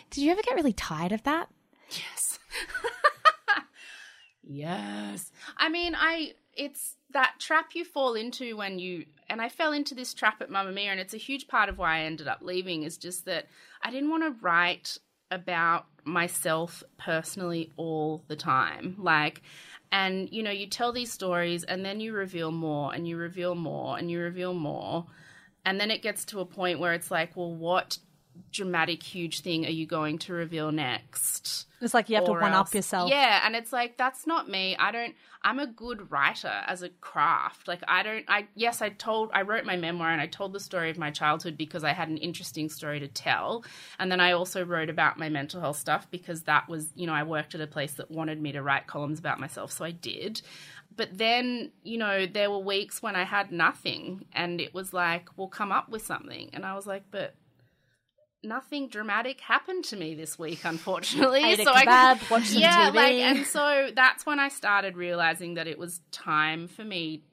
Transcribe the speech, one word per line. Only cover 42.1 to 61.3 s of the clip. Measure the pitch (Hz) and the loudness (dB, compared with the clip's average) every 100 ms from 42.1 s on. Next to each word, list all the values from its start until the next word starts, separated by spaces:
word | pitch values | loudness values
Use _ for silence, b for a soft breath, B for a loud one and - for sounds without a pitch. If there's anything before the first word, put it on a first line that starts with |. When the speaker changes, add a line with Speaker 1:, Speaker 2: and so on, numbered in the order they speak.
| 156 | -4
Speaker 2:
interesting | 180 165 170 160 156 | -6 -6 -8 -6 -6
story | - 156 147 | -6 -6 -6
to | 143 | -8
tell. | - - 113 101 233 - B B B | -6 0 0 0 -4 -8 B B B
And | 185 | 0
then | 180 | 4
I | 180 | 6
also | 175 180 196 | 6 2 -4
wrote | 175 170 160 | -2 -2 -2
about | 165 156 - | 2 2 2
my | 160 | -2
mental | 151 143 180 | -2 -4 -4
health | 151 147 | -4 -4
stuff | - 151 - | -2 -2 -2
because | 175 - 160 | -12 -8 -6
that | 160 151 - | 2 2 2
was, | 165 156 - | -6 -8 -8
you | 175 | -4
know, | |
I | 151 | -2
worked | 156 156 151 | -2 -4 -4
at | 170 | -8
a | 151 | -8
place | 151 143 - | -6 -6 -8
that | - | -10
wanted | 160 156 156 | -6 -6 -4
me | 151 | -6
to | 139 | -4
write | 139 139 - | 0 0 0
columns | 151 147 156 | -6 -4 -4
about | 160 131 | -4 -4
myself, | 139 - 104 | -6 -10 -10
so | - | -8
I | 165 | -8
did. | 170 - - 214 220 - B B B B - | -10 -10 -8 -8 -10 -12 B B B B -8
But | - 185 | -6 -2
then, | 226 240 247 240 202 _ | 2 2 0 -4 -6 _
you | - 226 | -8 -4
know, | 214 196 190 | 0 0 0
there | 208 202 | 0 0
were | 202 | 0
weeks | 196 196 208 - | 0 -2 -2 -6
when | 220 190 | -4 -2
I | |
had | 185 202 196 | 0 0 0
nothing | 170 165 285 175 85 85 190 - | 2 2 2 -6 -8 -8 -12 -8
and | - 175 175 | -4 -4 -4
it | 156 180 | -6 -8
was | 190 | -6
like, | 185 170 170 175 - | -2 0 0 -6 -12
"Well, | 190 | -10
come | - 202 | -6 -2
up | 196 - | -2 -2
with | 220 - | -6 -6
something." | 147 - - - | -8 -8 -14 -12
And | - | -10
I | 190 196 | -8 -8
was | 202 | -8
like, | 196 196 | -8 -8
But | 202 160 - _ _ _ _ _ _ _ _ _ _ | -8 -8 -10 _ _ _ _ _ _ _ _ _ _
nothing | 214 240 - 294 269 | -8 -8 -6 -6 -6
dramatic | 208 214 208 247 262 | -6 -2 0 -2 -4
happened | - 233 - 370 - | 2 2 2 -6 -4
to | 208 | -6
me | 160 156 | -6 -8
this | 160 - | -10 -8
week, | 160 165 170 | -6 -4 -4
unfortunately. | 165 - 185 - 285 269 | -4 -2 -2 0 4 6